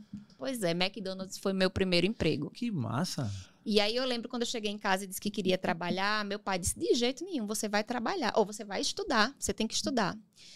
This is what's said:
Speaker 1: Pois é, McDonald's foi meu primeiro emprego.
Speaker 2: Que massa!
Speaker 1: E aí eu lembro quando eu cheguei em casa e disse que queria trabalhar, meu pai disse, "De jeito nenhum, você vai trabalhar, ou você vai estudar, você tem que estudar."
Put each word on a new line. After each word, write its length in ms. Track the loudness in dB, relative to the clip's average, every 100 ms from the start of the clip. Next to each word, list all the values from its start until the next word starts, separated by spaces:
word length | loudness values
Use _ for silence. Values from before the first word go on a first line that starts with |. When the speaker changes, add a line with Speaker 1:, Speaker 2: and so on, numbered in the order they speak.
| -10 -14 -14 -8
Speaker 1:
Pois 280 | -6 -2
é, 80 | 0
McDonald's 680 | 2 0 -2 -8 -8 -8 -4
foi 160 | -2
meu 160 | 2 2
primeiro 380 | 4 4 4 4
emprego. 420 | 2 0 0 -4
Speaker 2:
Que 220 | -4 -2
massa! 580 | 0 0 0 -2 -2 -4 -4 -10 _
Speaker 1:
E 160 | 2 4
aí 160 | 4 0
eu 80 | 0
lembro 220 | -2 -2
quando 140 | -4
eu 60 | -2
cheguei 240 | -2 -4
em 80 | -2
casa 240 | 0 0
e 40 | 0
disse 140 | -6
que 80 | -4
queria 280 | 0 2 2
trabalhar, 680 | 0 -2 -2 0 0 0 -2
meu 140 | -4
pai 180 | -2 -2
disse, 220 | -2 0
"De 160 | 2 2
jeito 280 | 2 0
nenhum, 220 | -4 -4 -2
você 240 | -2 0
vai 140 | 0
trabalhar, 500 | 0 -2 -2 0 2 2
ou 120 | 2
você 180 | 0 -6
vai 160 | -2
estudar, 540 | -2 -2 2 4 2 0
você 160 | -4
tem 140 | -2 -2
que 80 | -2
estudar." 420 | 0 2 2 -2 -12 -20 -20